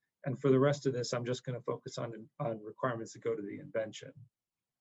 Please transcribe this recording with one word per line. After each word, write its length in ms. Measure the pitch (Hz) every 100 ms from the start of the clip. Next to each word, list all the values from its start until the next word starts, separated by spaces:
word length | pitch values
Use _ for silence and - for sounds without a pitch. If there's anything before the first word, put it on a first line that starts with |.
| _ _
And 160 | - 127
for 100 | 139
the 80 | 131
rest 280 | 143 143 139
of 60 |
this, 200 | 123 120
I'm 120 | 123
just 200 | 120 123
gonna 160 | - 120
focus 380 | 127 120 - -
on, 140 | 120 113 113 -
on 220 | 127 110
requirements 480 | 107 - 131 113 113
that 100 | -
go 100 | 120
to 80 | 113
the 160 | 101 104
invention. 540 | 101 113 110 98 - - 113 _ _ _ _ _